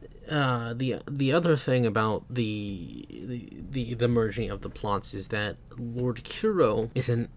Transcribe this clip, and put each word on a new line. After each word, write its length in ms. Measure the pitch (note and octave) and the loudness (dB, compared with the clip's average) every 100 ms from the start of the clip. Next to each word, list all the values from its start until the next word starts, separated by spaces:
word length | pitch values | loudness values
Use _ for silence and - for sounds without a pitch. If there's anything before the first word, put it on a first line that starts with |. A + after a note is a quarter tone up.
| - - - | -18 -18 -4
uh, 460 | D3+ C3 B2 A#2 A#2+ | 0 2 2 -2 -2
the, 220 | C3 - - | -2 -2 -4
the 240 | C#3+ C3+ | -2 2
other 240 | D#3 E3+ D3+ | 4 4 2
thing 300 | - B2+ A#2 | 4 4 4
about 360 | G#2 A2 G#2+ - | 4 2 0 -2
the, 720 | B2 A2+ G#2+ G#2 G2 D2+ A1+ - | -2 -2 -2 -4 -6 -8 -12 -12
the, 400 | G#1+ G2 A#2+ G2+ - - | -12 -10 -10 -10 -12 -8
the, 220 | C3+ A#2 A#2+ | -6 -4 2
the 120 | A#2+ | 4
merging 440 | A#2+ A2 G#2 G#2+ | 4 2 0 -4
of 100 | G2+ | -4
the 80 | F#2+ | -8
plots 460 | - G#2 G2+ - G2+ | -6 -2 0 -2 -6
is 140 | F#2 | -4
that 280 | G#2+ G#2 - - - | -2 -2 -4 -12 -10
Lord 480 | A#2+ A#2+ B2 A#2 | -6 -2 0 -2
Kuro 680 | - - A3 G3 B2 G#2+ A2+ | -6 -2 2 6 6 4 0
is 160 | - B2 | -2 0
an, 200 | A#2 A#2+ | 0 0